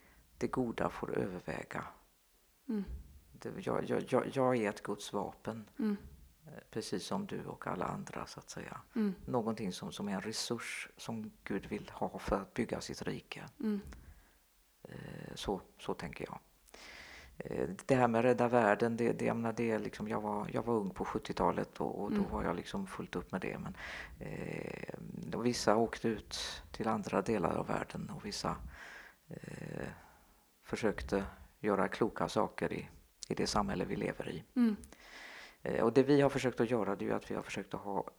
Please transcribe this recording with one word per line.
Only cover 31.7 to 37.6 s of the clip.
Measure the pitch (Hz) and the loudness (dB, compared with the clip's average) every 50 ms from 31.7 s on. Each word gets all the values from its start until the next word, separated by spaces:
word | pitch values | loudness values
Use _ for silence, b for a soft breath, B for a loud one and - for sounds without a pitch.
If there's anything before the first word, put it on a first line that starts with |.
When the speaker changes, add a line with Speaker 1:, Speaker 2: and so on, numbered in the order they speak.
| 98 95 92 95 | 4 6 4 2
Speaker 1:
kloka | - - 117 101 - - 92 85 | 2 2 0 0 2 0 -2 2
saker | - 110 98 - - - 87 82 | 4 2 2 2 0 -2 -2 -2
i, | - 82 - - - - - _ _ _ - - | -2 -4 -6 -8 -14 -20 -20 _ _ _ -6 -4
i | - | 0
det | - 98 | 0 2
samhälle | - - 107 101 98 98 92 95 | 2 2 2 2 2 0 0 0
vi | 95 104 | -2 -2
lever | 104 101 98 - - - - | -2 -2 -2 -2 -4 -6 -6
i. | - - - - _ | -8 -8 -10 -2 _
Speaker 2:
Mm. | 247 240 220 208 - - B B B B B B B B B B B B B B B | 4 4 4 4 0 -6 B B B B B B B B B B B B B B B
Speaker 1:
Eh, | - 65 - - - | -4 0 2 4 4
och | 117 | 6
det | 117 135 | 6 6
vi | 127 135 147 139 | 8 8 8 8
har | 139 135 | 8 6
försökt | - 131 127 123 - - | 4 2 2 2 2 2
att | 120 113 | 2 4
göra, | 123 110 95 98 101 | 4 2 2 2 0
det | 95 107 | 0 0
är | |
ju | 107 107 | 0 0
att | 104 - - | -2 -2 -4
vi | 104 | -4
har | 101 | -4
försökt | - - - 101 | -4 -4 -6 -6